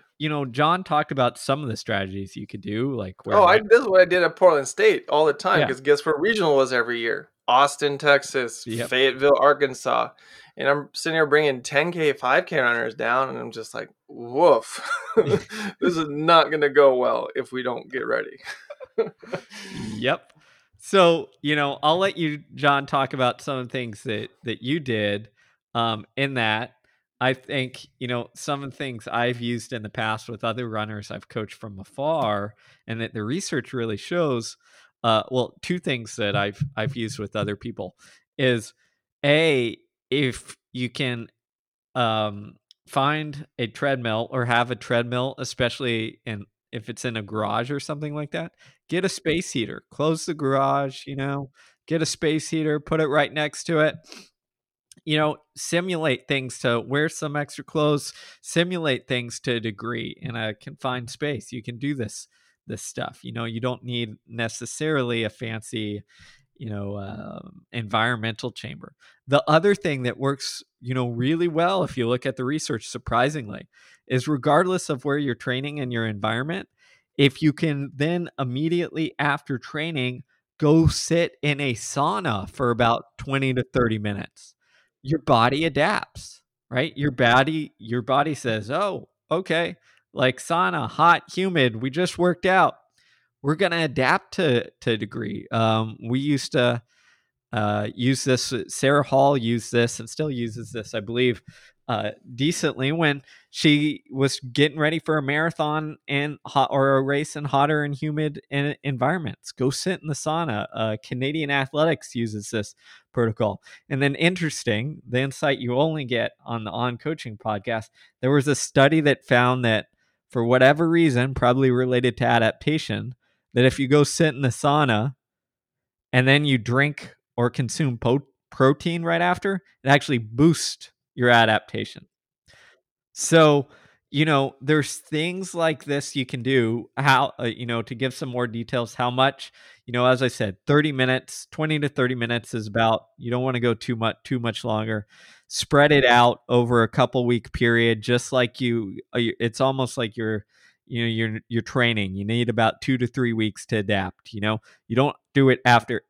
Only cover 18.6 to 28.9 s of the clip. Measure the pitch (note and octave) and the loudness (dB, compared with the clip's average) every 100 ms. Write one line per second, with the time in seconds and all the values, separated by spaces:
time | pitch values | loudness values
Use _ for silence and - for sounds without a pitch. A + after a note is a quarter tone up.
18.6 | - - - - - - - - - - | -18 -20 -8 -6 -6 -8 -12 -12 -12 -18
19.6 | - - A2 G#2+ B2 - _ _ _ _ | -14 -12 -10 -4 -2 -2 _ _ _ _
20.6 | _ _ - G3 E3+ E3 - _ D3 D3+ | _ _ 0 4 6 4 -2 _ -2 0
21.6 | C#3+ C#3 D3+ E3+ G3 - D#3+ D3 - B2+ | 0 0 2 2 2 0 -4 -4 -12 -2
22.6 | C#3+ C#3 C#3 C#3+ C3 C#3 B2+ - - C3+ | 2 2 0 -2 -2 0 0 -2 -6 -8
23.6 | A#2+ C3 A#2+ G#2+ C3 G#2 - _ A#2 G#2+ | -6 -8 -8 -10 -8 -6 -8 _ -10 -8
24.6 | A#2+ E3 C3 A2 G#2 G2+ G#2+ _ _ _ | -4 -4 -2 -2 0 -2 -8 _ _ _
25.6 | _ A#2 A#2 A2 - - C#3 C3 A2 A2 | _ -4 -2 -4 -8 -6 -4 -2 -2 -2
26.6 | B2 _ _ _ _ - B2+ C3 - C#3 | -6 _ _ _ _ -4 -2 -2 -4 -6
27.6 | B2+ - - - B2 B2 A2+ - - C#3 | -6 -10 -20 -12 -6 -6 -8 -10 -8 -6
28.6 | C#3 - C#3 | -8 -10 -10